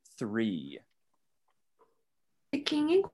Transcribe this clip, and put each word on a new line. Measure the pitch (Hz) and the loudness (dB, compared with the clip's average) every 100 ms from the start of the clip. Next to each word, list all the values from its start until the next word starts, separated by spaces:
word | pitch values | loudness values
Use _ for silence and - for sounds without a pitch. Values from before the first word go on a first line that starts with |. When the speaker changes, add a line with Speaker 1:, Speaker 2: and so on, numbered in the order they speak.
| - - | -20 -8
Speaker 1:
three? | 113 110 110 87 69 60 _ _ _ _ _ _ _ _ _ _ _ _ _ _ _ _ - | -4 0 0 0 -6 -14 _ _ _ _ _ _ _ _ _ _ _ _ _ _ _ _ -6
Speaker 2:
The | 277 | -4
king | 285 302 302 370 392 | 0 0 4 2 2